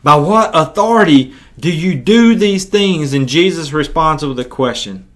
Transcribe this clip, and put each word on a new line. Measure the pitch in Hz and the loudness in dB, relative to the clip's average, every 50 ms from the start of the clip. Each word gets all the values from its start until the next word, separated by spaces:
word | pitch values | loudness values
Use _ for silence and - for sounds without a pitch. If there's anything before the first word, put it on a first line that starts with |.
By | - 147 147 | 4 4 2
what | 151 143 165 214 226 214 214 | 2 4 2 2 2 2 2
authority | - 165 156 156 - 208 214 220 233 226 202 165 151 135 127 131 - - - - - - | 0 0 0 0 0 -2 0 2 4 2 4 4 4 2 2 0 -10 -20 -20 -20 -18 -6
do | - 170 | -4 -4
you | 175 156 165 185 175 | -4 -2 -2 -2 -4
do | 135 120 - 220 233 233 233 226 | -2 0 2 4 4 4 4 2
these | - 208 202 196 185 190 | 2 0 0 0 -2 -6
things?" | - - 208 202 196 185 160 151 135 135 | -4 -2 -2 0 0 0 -2 -2 -2 -2
And | 139 135 123 | -2 -2 0
Jesus | 131 165 175 190 170 170 160 139 | 0 0 0 0 0 -4 -8 -6
responds | 143 156 143 151 - 165 160 160 156 139 151 | -4 -4 -4 -4 -2 -2 0 0 -2 -2 -6
with | 139 131 123 | -6 -6 -8
a | 123 | -8
question. | - - - 131 123 120 - - 104 95 95 92 _ _ | -10 -6 -4 -4 -4 -4 -6 -10 -12 -14 -16 -18 _ _